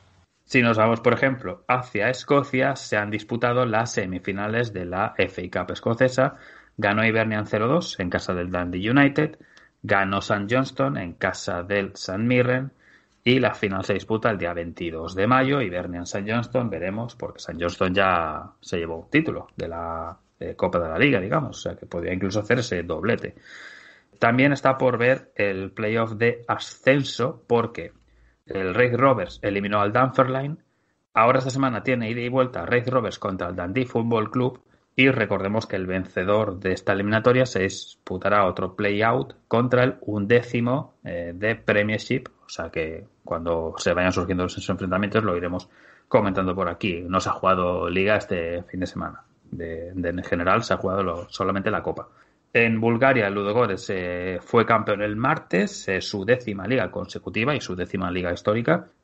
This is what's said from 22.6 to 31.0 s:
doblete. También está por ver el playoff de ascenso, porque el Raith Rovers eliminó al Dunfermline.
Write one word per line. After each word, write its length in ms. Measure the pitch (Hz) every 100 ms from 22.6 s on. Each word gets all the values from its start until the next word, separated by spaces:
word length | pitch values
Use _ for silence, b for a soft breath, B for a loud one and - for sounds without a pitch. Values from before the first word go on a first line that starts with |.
| 117 90
doblete. 540 | 87 - 98 104 - - B B B B B B B -
También 340 | 117 127 143
está 260 | 139 135 131
por 200 | 131 117
ver 320 | 123 165 - -
el 340 | 101 95 95
playoff 440 | - 107 113 113
de 300 | 107 117 117 -
ascenso, 960 | 110 - - 131 143 131 - 127 123 -
porque 460 | 117 113 - 85 _ _ _ _ _ -
el 280 | 95 92
Raith 220 | 104 123 120
Rovers 420 | 135 117 87 -
eliminó 380 | 104 98 101 104
al 120 | 104
Dunfermline. 640 | 120 131 135 127 131 143 160 _ _ _ _